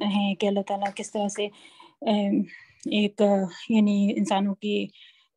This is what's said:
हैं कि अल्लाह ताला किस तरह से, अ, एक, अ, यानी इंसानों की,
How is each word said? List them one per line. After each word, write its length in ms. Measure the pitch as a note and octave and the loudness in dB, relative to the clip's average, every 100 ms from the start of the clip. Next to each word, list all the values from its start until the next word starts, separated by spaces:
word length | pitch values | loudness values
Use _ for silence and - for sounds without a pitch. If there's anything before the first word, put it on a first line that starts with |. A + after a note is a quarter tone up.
हैं 320 | G#3 G3+ G3+ F#3+ | 0 2 0 0
कि 120 | G3+ | 0
अल्लाह 160 | G3 | 0
ताला 280 | G3 G3+ G3 | -2 -4 -4
किस 220 | G3 - | -6 -8
तरह 140 | G#3+ G3+ | -4 -4
से, 200 | G#3+ G#3 - - - - _ A3+ | -4 -6 -8 -20 -20 -20 _ -2
अ, 40 | G#3 G3+ G#3 F#3 - - _ - | 0 2 0 -2 -10 -20 _ -4
एक, 340 | G#3 G3+ - | -2 -2 2
अ, 260 | G3+ G3 F3+ - - | 2 2 0 -6 0
यानी 400 | A3 G#3 G3+ G3+ | 2 4 4 2
इंसानों 420 | - G3+ F#3+ G3+ | 0 0 0 0
की, 400 | F#3+ G#3 G3+ G3+ - - _ _ | -2 -2 -2 -4 -12 -20 _ _